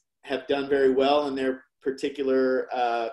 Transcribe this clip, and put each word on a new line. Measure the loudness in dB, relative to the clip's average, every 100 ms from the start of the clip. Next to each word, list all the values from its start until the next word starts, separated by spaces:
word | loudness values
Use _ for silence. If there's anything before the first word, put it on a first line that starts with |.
| _ _
have | -8 -6 -2
done | -2 0
very | 2 4
well | 4 4 2 0
in |
their | -2 -4 -4 _ _
particular, | -6 -4 -6 -4 0 2 2 0 -2
uh, | -2 -2 -2 -4